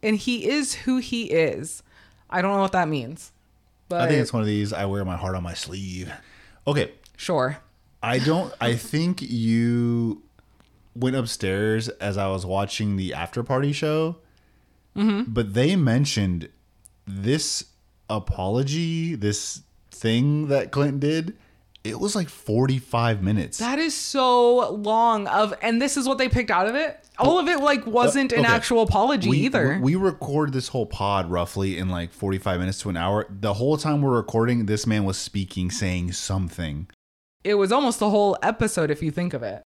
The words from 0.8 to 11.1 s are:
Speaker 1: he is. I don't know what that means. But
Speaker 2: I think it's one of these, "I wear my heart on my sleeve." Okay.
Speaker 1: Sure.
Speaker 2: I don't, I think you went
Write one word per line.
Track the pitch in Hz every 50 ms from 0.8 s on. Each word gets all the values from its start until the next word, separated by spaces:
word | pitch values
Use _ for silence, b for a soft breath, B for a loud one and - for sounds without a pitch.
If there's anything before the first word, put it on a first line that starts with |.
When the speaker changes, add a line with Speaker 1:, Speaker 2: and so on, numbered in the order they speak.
| - - 254 254
Speaker 1:
he | 240 - - 233 233
is. | - 151 165 160 147 - - 143 165 - - - b b b b b b b b b
I | - 180
don't | 180 196 202
know | 196
what | 196 190
that | - 185 175 156
means. | 156 143 120 117 156 160 - - _ _ _ _ _ _ _ _ _ _ _ _
But | 175 170
Speaker 2:
I | 170 165
think | 156 139
it's | 123 - -
one | 117
of | 107 107
these, | 104 104 104 98 107
"I | 80 101
wear | 98 98 101 98
my | 92 90 85
heart | 90 92 92
on | 92 87
my | 85 87
sleeve." | - - - 90 95 98 95 90 90 92 78 73 B B B B B B B B B B
Okay. | - 147 147 110 - - - _ - _
Speaker 1:
Sure. | - - - 180 151 127 127 143 - - _ _ _ _ _ _ _ -
Speaker 2:
I | 110 120 127
don't, | - 147 160 175 190 - - -
I | 117 120 120
think | 113 - - - 151 165 175 185 180
you | - - 123 117 113 113 113 113 117 120 120 120 120 120 120 117 117 113 104 - - _ _ _ _ _ _ _ _ _ _ _ _ _ _
went | 120 120 127